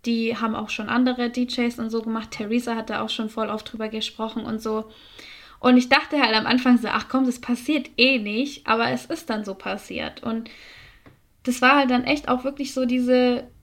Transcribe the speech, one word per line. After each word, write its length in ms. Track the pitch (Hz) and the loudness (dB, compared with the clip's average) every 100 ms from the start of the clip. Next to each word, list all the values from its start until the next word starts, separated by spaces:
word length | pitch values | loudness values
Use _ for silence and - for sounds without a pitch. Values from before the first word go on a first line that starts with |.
| 240 | 0
die 300 | 226 226 226 | 0 0 -2
haben 180 | 226 | -2
auch 160 | 220 214 | -4 -6
schon 180 | - 214 | -6 -2
andere 420 | 240 254 240 240 | 2 2 2 -2
D 140 | 247 | -2
Js 340 | 247 - 240 240 | -4 0 -2 -2
und 120 | 226 | -4
so 100 | 226 | -4
gemacht. 280 | 220 226 220 | -4 -6 -6
Theresa 440 | - 208 233 240 | -10 -2 -2 0
hat 140 | 226 226 | -6 -4
da 120 | 214 | -4
auch 80 | 220 | -4
schon 180 | - 214 | -4 -6
voll 200 | 226 214 | -4 -4
oft 200 | 214 - | -4 -8
drüber 180 | 220 220 | -8 -6
gesprochen 560 | 220 214 - 220 226 | -6 -8 -6 -6 -6
und 160 | - 220 | -6 -6
so. 280 | 220 220 220 - - - - - - - | -4 -4 -6 -16 -20 -20 -20 -20 -20 0
Und 180 | 254 247 | 6 6
ich 120 | 247 | 6
dachte 300 | 285 302 294 | 2 2 2
halt 140 | 233 | 4
am 120 | 220 220 | 4 2
Anfang 320 | 247 254 240 | 2 6 4
so, 100 | 214 | 4
"Ach 180 | 214 - | -2 0
komm, 180 | 262 262 | 0 0
das 140 | 247 | -2
passiert 500 | - 240 - 302 - - | -4 -4 0 -2 -2 2
eh 200 | 254 262 | 4 4
nicht", 480 | 208 214 285 - - | 0 -4 -4 -6 0
aber 240 | 226 233 | 0 2
es 160 | 247 - | -2 -6
ist 220 | 330 - | -10 -6
dann 140 | 220 | -6
so 100 | 202 | -6
passiert. 680 | 190 202 202 - 185 - - | -8 -8 -8 -8 -8 -8 -8
Und 260 | 226 226 226 - - - - _ - _ _ _ | -6 -6 -8 -18 -20 -20 -20 _ -20 _ _ _
das 160 | - 247 | -4 2
war 140 | 247 285 | 6 6
halt 140 | 269 | 4
dann 140 | 247 | 2
echt 240 | 247 294 - | 0 -2 0
auch 160 | 247 | -2
wirklich 280 | 262 285 269 | -2 -6 -6
so 120 | - 254 | -2 0
diese 600 | 254 247 254 247 240 - - | 0 4 4 4 0 -6 -20